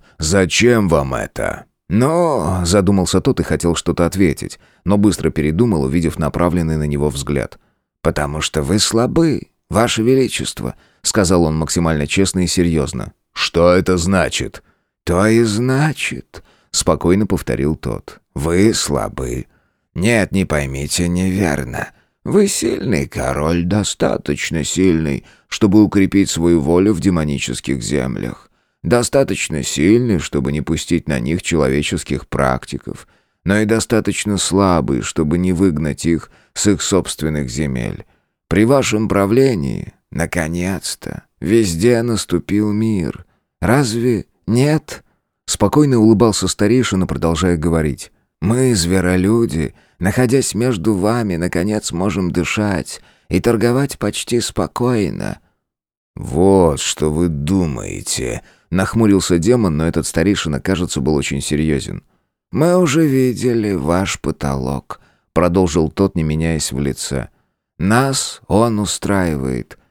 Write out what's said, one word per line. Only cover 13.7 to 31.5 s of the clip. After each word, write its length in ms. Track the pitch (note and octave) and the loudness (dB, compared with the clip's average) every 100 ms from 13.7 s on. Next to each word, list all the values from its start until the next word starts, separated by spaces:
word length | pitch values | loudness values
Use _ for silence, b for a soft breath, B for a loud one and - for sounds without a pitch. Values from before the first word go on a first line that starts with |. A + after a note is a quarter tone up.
это 260 | F2+ F#2 F2+ | 4 2 0
значит?» 640 | E2 F#2+ C#2 - A2 - _ _ _ _ - | 2 0 0 -2 -6 -10 _ _ _ _ -2
«То 200 | F2 G#2+ | 0 4
и 180 | A#2 | 4
значит», 1000 | A2+ G#2 B2+ C3 D#3 - - C2+ - - - b b | 2 0 0 0 0 -2 -6 -8 -14 -20 -20 b b
спокойно 540 | - - D#2+ E2+ G2 G#2+ | -4 0 2 2 2 2
повторил 500 | F2+ - A#1+ D2 D#2 | -2 -2 -2 -2 -2
тот. 440 | - G1+ - - _ C#2 | -6 -10 -12 -20 _ -6
«Вы 380 | D#2 F2 G#2+ | 0 4 4
слабы. 720 | - - C#2 G#1 - B1+ B1 - _ _ _ _ - | 2 -2 -2 -4 -6 -6 -6 -10 _ _ _ _ -2
Нет, 360 | G#2 A#2 F#2 | 2 2 2
не 120 | F#2+ F2 | 0 0
поймите 640 | D2+ C#2 C2+ C#2+ - F2 | -2 -2 -6 -4 -2 0
неверно. 800 | F2 F#2 F#2 F2+ C#2+ B1 - - - _ _ - | 0 0 0 0 -2 -4 -8 -10 -14 _ _ 0
Вы 220 | G3+ G3+ | 2 2
сильный 600 | - - - C#3+ D#2+ C#2 | 0 -2 -2 -2 -2 -2
король, 560 | - C2 D2 D#2 F2 | -4 -4 -2 0 0
достаточно 1000 | F2 G#2 G2 - - - - C#2+ - E2+ | 0 -2 -2 -2 -2 -2 -4 -4 -4 -4
сильный, 640 | C#2+ - F#2+ D#2+ D#2 C2+ - b b | -2 2 4 4 0 -4 -8 b b
чтобы 360 | - G#2+ G#2+ | 0 4 6
укрепить 460 | G#2 G2+ F#2+ G2 F#2 | 6 4 2 2 2
свою 320 | E2 E2+ E2+ | 2 2 4
волю 320 | C#2 E2+ G2+ | 4 2 2
в 60 | D#2+ | 2
демонических 800 | G2 F2 D2+ C#2 - A#1+ - C2+ | 2 0 0 -4 -6 -6 -6 -6
землях. 680 | G#1+ C#2 B1+ G1+ A1+ - _ _ _ _ | -2 -2 -2 -6 -8 -10 _ _ _ _
Достаточно 800 | - A#2+ A#2 C#3 C3+ G2 - D2+ | 0 0 2 0 0 -2 -4 -6
сильный, 560 | - - E2+ A#2 B2 F2 | -4 0 4 4 2 0
чтобы 320 | - C#2+ C2 | -2 -4 -2
не 100 | D2+ | -2
пустить 460 | C#2 D#2+ - E2+ - | -2 -4 -2 -2 -2
на 120 | C2+ | -4
них 220 | B1 E2+ | -2 -4
человеческих 880 | - | -2